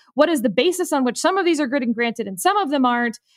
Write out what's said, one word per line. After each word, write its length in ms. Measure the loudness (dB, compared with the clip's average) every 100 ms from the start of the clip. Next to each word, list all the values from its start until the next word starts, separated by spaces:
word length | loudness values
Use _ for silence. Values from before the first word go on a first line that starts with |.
| _
What 140 | 0 2
is 140 | 2
the 60 | 0
basis 440 | 0 0 0 -2
on 120 | 0
which 140 | 0 0
some 180 | 0 2
of 80 |
these 160 | 2 0
are 60 | 0
good 160 | 0
and 120 | -2
granted 340 | -2 -2 -4 -8
and 120 | -2
some 160 | 0 0
of 140 | 0
them 160 | 0 2
aren't? 320 | 0 -2 -6 _